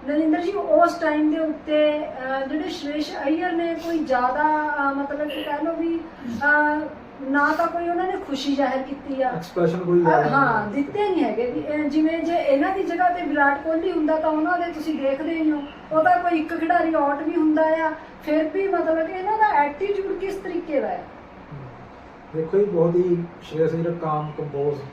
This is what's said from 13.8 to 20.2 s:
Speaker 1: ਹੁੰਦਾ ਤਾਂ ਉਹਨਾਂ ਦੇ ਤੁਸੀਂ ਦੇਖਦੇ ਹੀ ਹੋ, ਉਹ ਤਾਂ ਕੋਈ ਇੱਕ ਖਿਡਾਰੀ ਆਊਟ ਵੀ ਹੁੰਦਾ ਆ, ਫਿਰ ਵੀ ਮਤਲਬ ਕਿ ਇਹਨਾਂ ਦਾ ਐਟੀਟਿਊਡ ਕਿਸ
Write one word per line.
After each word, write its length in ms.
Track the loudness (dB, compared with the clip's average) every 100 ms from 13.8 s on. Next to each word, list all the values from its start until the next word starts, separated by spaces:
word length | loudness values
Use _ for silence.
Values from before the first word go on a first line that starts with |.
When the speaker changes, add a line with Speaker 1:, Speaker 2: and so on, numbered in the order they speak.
| 0
Speaker 1:
ਹੁੰਦਾ 240 | 0 2 2
ਤਾਂ 140 | 2
ਉਹਨਾਂ 300 | 0 0 0
ਦੇ 60 | -2
ਤੁਸੀਂ 340 | -4 -4 -2
ਦੇਖਦੇ 340 | 0 0 -2
ਹੀ 180 | 0 0
ਹੋ, 100 | 0 -4 -14 -2
ਉਹ 120 | 2
ਤਾਂ 260 | 6 4 4
ਕੋਈ 100 | 0
ਇੱਕ 200 | -2 -4
ਖਿਡਾਰੀ 340 | 0 2 2
ਆਊਟ 280 | 2 2 0
ਵੀ 120 | -2 2
ਹੁੰਦਾ 260 | 2 4
ਆ, 300 | 4 2 0 -4 -14 -14
ਫਿਰ 260 | -2 0 0
ਵੀ 140 | 0 0
ਮਤਲਬ 400 | 0 0 0 -2
ਕਿ 60 |
ਇਹਨਾਂ 240 | -4 -2 2
ਦਾ 160 | 2 4
ਐਟੀਟਿਊਡ 540 | 0 -2 -4 -2 -4
ਕਿਸ 160 | -4